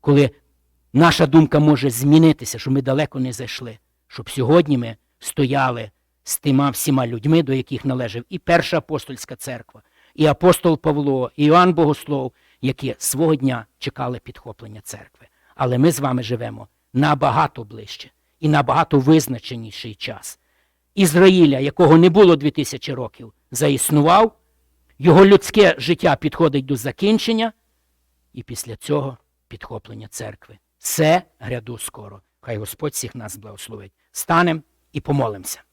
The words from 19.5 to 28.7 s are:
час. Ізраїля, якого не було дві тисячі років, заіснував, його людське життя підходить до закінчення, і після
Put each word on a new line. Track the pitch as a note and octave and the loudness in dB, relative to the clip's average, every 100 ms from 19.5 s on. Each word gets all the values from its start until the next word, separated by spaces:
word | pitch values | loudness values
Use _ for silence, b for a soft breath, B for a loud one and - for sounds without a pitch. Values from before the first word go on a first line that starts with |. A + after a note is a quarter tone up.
| A#2+ A2+ - A#2 | -14 -14 -14 -16
час. | G#2 - G#2+ - - _ _ _ _ _ | -14 -14 -14 -18 -20 _ _ _ _ _
Ізраїля, | - F#3+ D3+ F#3+ F#3 D#3+ C3+ | 0 2 6 6 8 4 4
якого | C#3 - E3 D#3+ | -4 2 6 8
не | F3+ | 6
було | E3+ G3 D#3+ | 6 6 6
дві | D3 | 0
тисячі | D3+ C3+ C3 - | -4 -8 -8 -12
років, | C3+ A#2+ _ A2+ _ _ | -10 -12 _ -20 _ _
заіснував, | A#2+ D3+ C3+ - D3+ D3 F#3 A3+ _ _ _ _ _ _ _ | -4 -2 0 0 2 4 4 2 _ _ _ _ _ _ _
його | D3+ E3+ G3 | 4 8 8
людське | G3 - - G3 D#3+ | 8 4 2 2 2
життя | A#2+ E3+ F3 C#3 | -2 0 0 0
підходить | D#3 - E3 C#3 C3 | -4 0 0 0 -4
до | C3+ | -6
закінчення, | B2+ - G3 G#3+ - A3 A3+ - _ _ _ _ _ _ _ | -6 -4 0 0 0 -2 -4 -8 _ _ _ _ _ _ _
і | - | -20
після | - A#2 - | -16 -16 -14